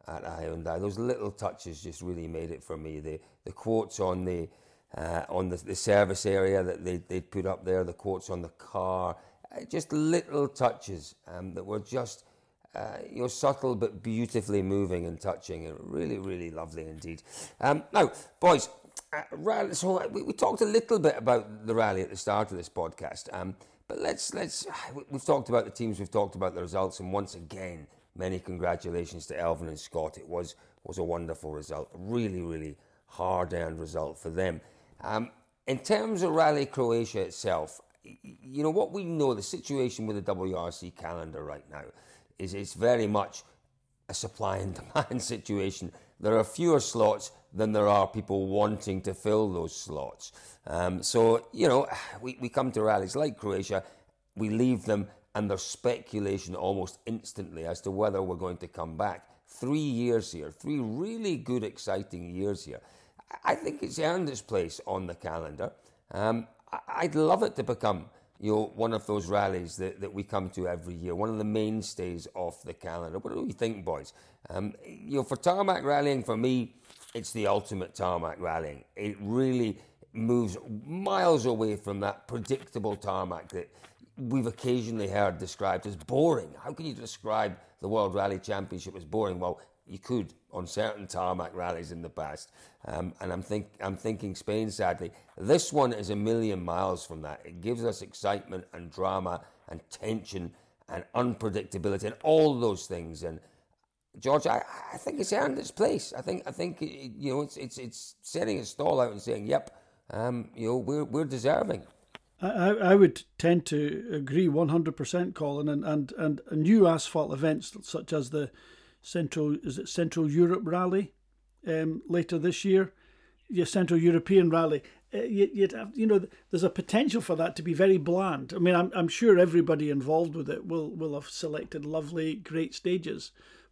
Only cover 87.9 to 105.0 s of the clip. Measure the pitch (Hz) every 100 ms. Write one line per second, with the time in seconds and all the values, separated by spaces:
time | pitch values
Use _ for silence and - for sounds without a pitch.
87.9 | 110 98 98 101 95 - 101 95 92 98
88.9 | 92 76 107 104 90 90 87 - _ -
89.9 | 95 - 123 87 - _ 98 90 101 107
90.9 | 104 95 90 90 90 82 90 90 85 85
91.9 | 85 82 - 76 76 - - - _ -
92.9 | 78 90 - 92 87 - 107 101 - 98
93.9 | 95 110 104 101 90 - 107 110 101 92
94.9 | 85 85 - - - 101 160 - 147 127
95.9 | 107 98 104 107 117 110 95 87 85 95
96.9 | 87 - 80 76 73 80 87 101 120 117
97.9 | 98 98 - 101 101 - 95 90 85 85
98.9 | 92 95 95 90 87 - _ - 82 -
99.9 | - 110 110 - 95 85 - _ _ -
100.9 | 90 - 120 123 113 110 101 95 98 101
101.9 | 98 107 120 156 160 156 123 117 95 -
102.9 | 87 82 80 104 78 - _ _ _ _
103.9 | _ _ 101 127 147 - 110 - - -
104.9 | -